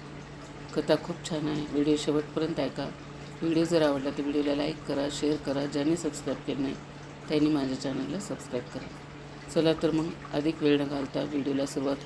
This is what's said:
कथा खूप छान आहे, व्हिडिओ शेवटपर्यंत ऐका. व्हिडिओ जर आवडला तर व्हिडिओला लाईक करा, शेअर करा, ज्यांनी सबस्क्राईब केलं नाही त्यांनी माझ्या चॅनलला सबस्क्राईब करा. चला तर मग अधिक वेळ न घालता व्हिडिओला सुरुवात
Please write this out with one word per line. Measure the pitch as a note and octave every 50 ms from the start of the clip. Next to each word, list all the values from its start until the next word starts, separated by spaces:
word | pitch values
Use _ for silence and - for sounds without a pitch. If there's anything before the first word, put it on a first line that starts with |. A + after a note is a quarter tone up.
| - - - - - - - - - - - - - - -
कथा | D#3+ D3 - D#3 D3+ -
खूप | - E3+ D3 - -
छान | E3+ D3+ D3+
आहे, | D3+ D3+ D3+ D3+ D3
व्हिडिओ | C#3 C#3+ C#3+ D3+ D3+
शेवटपर्यंत | D3 - D#3+ D3 D3+ D3+ - - D#3 D#3 D#3+ D#3+ D#3
ऐका. | C#3 C3 - D3 C#3 - - - - - - - - - - -
व्हिडिओ | E3+ E3 D#3+ D#3+ E3+
जर | E3 F3 D#3+
आवडला | D#3 D3 C#3+ C3+ C3+ C#3+
तर | C3+ D3+
व्हिडिओला | C#3 C#3+ C#3+ D3 C#3+ D3 C#3+
लाईक | D3 D3 D#3 D#3+ D3 -
करा, | - C#3+ C#3 C#3+ C#3+
शेअर | C#3+ - D3+ D3 D3+
करा, | D3 - D3 C3+ C#3 C#3+
ज्यांनी | C#3+ D3 C#3+ C#3+ D#3 E3
सबस्क्राईब | E3 - D3 C#3+ - - C#3+ C3 - -
केलं | D#3 B2 C3+
नाही | C3+ C3+ - - - - - - - - - - - -
त्यांनी | D#3 D3+ D3+ D3+
माझ्या | D#3 C#3+ C3+ C3 C3 C3
चॅनलला | - C#3 B2 B2+ C3 C#3 D#3 G3
सबस्क्राईब | G3+ - C3 - - - B2+ B2 B2+ - -
करा. | C3 - - - - - - - - - - - - - -
चला | - E3+ D#3 D#3+ D#3+
तर | D#3+ E3+ D#3
मग | D#3+ D#3 D#3+ E3+ - - - - -
अधिक | D3 D3 D#3+ D#3+ - D3+
वेळ | C#3+ D3 C#3+
न | C#3+
घालता | C#3 D3 C#3+ C#3 C3+ - D3
व्हिडिओला | C#3+ D3 D3 C#3+ B2 C#3 C#3 C3+ C#3
सुरुवात | C#3 - D3 C3+ C#3 C#3 C#3 -